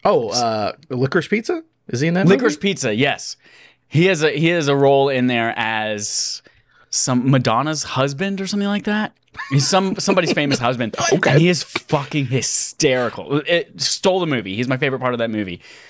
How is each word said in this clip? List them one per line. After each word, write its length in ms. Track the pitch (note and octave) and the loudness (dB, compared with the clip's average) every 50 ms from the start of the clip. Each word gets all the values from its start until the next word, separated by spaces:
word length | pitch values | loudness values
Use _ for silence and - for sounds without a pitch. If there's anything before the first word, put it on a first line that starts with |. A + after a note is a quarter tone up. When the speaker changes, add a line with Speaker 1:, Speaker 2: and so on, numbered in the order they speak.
| - | 0
Speaker 1:
Oh, 260 | F#3+ G#3 D3+ A#2 G2+ | 2 2 2 0 0
uh, 440 | - - A#2+ A2+ A2 G#2+ G#2 F#2+ - - - - | -2 -2 0 0 0 -2 -4 -4 -6 -8 -12 -8
Licorice 400 | B2+ B2 C3+ C3+ - F3 D3 - | -4 -2 -2 0 0 0 0 0
Pizza? 340 | G3+ A3 A3+ - F4+ E4 D#4+ _ _ _ _ - | -2 -2 -2 -2 -6 -6 -6 _ _ _ _ -6
Is 140 | - A#2 | -4 -2
he 60 | C#3+ E3 | 0 0
in 80 | E3+ | 2
that 100 | F#3 G3 E3 | 4 4 4
Speaker 2:
Licorice 280 | - C4+ B3 A#3 D4 | 4 4 4 0 -2
Speaker 1:
movie? 20 | - | 0
Speaker 2:
Pizza, 360 | - G3+ F#3 - - A#2+ G#2 | -2 -2 -2 -2 -2 -2 0
yes. 440 | A2 C#3 C#3+ A2+ - - - - _ _ - - - - - _ _ _ _ | 0 0 0 0 -4 -8 -12 -12 _ _ -20 -20 -20 -20 -20 _ _ _ _
He 180 | - C#3+ F3 F#3+ | 2 2 4 4
has 160 | F#3+ D3+ D#3 | 4 2 2
a, 80 | D3+ | 0
he 160 | C3+ D3+ E3 E3 | 2 2 2 2
has 200 | F3 E3+ D3 C#3+ | 2 2 2 2
a 80 | C#3+ | 2
role 340 | C#3 C#3 C#3 C#3 C#3 C#3 C#3+ | 4 4 6 6 4 4 2
in 180 | C3+ B2+ B2 B2+ | 2 2 2 2
there 260 | B2 A#2 A2+ A2+ - - | 2 2 0 0 -2 -2
as 840 | A2+ A2 A2+ A2 A2 G#2+ G#2+ G#2 G#2 - - - - - - - _ - _ _ _ _ _ _ _ - | -2 -2 -2 -2 -2 -4 -4 -4 -6 -6 -4 -4 -4 -6 -8 -10 _ -20 _ _ _ _ _ _ _ -8
some 400 | - - - - B2+ B2 B2 C3+ | -4 -2 0 0 0 2 2 4
Madonna's 520 | C#3 C3 A#2+ B2 A2 A#2+ C#3 D#3 D#3 C#3+ - | 2 2 2 2 0 0 0 -2 -4 -6 -6
husband 580 | - - B2+ C3+ C#3+ C#3+ C#3 F#3+ G3 G3 F#3 | -6 -2 -2 -2 -2 -2 -4 -6 -6 -4 -6
or 60 | G3 F#3 | -6 -4
something 200 | G#3 G3+ G3+ G3+ | -4 -2 -2 -2
like 160 | G3+ G#3 - | -2 -2 -2
that. 300 | G#3+ G#3 G#3+ G#3+ - _ _ _ _ _ - - - | -2 -4 -4 -4 -6 _ _ _ _ _ -14 -8 -2
He's 160 | C3+ C#3+ - - | 0 0 2 2
some, 280 | G3 F#3 F#3+ F#3+ - | 2 2 2 0 -2
somebody's 380 | G3 - G3 F#3+ F#3 F3 C#3+ D#3+ | -2 0 0 2 2 2 0 0
famous 260 | E3+ D3 C#3+ C#3 A#2+ | 0 0 0 0 0
Speaker 1:
<laughs> 80 | B2 A#2+ | 0 0
Speaker 2:
husband. 280 | C3 A#2 B2 G#2+ - - - - - | 0 0 -4 -4 -4 -4 -2 0 0
Speaker 3:
Okay. 180 | E3+ - - | 2 2 4
Speaker 2:
And 80 | C#3 D3 | 4 4
he 80 | E3 F3+ | 4 4
is 160 | F3+ - - | 2 0 -2
fucking 640 | - - - - - - C#3+ C#3 - - D3+ C#3 A#2 | -6 -10 -10 -6 -2 -2 -2 -2 -2 -4 -2 -2 0
hysterical. 1120 | C3+ B2+ A2 - - - - - - - D#3 C#3 B2+ B2+ B2 A2 - - - - C#3 D3+ C#3+ D3 | -2 -2 -2 -2 -2 -2 -4 -4 -4 0 2 2 2 2 0 -2 -4 -6 -6 -2 -2 -2 0 2
It 320 | F3 E3+ - - - D#3+ | 0 0 0 -4 -8 -6
stole 400 | C#3+ - - - - G3 F#3 F#3+ | -4 -4 -2 0 2 2 2 2
the 60 | F3+ D#3 | 0 0
movie. 280 | C#3 A#2 F#2+ F#2+ F#2+ | 0 -2 -2 -4 -4
He's 120 | G#2+ B2 B2 | -4 -2 -2
my 80 | C3 B2+ | 0 0
favorite 220 | D3 C3+ C3 B2 | 0 -2 -2 0
part 140 | B2+ B2+ B2 | -2 -2 0
of 60 | A#2 | 0
that 100 | A#2 A#2 | -2 -2
movie. 320 | A2 G#2+ G#2 F#2 F2 - - - - - - - | -2 -2 -4 -4 -6 -12 -14 -18 -20 -20 -20 -20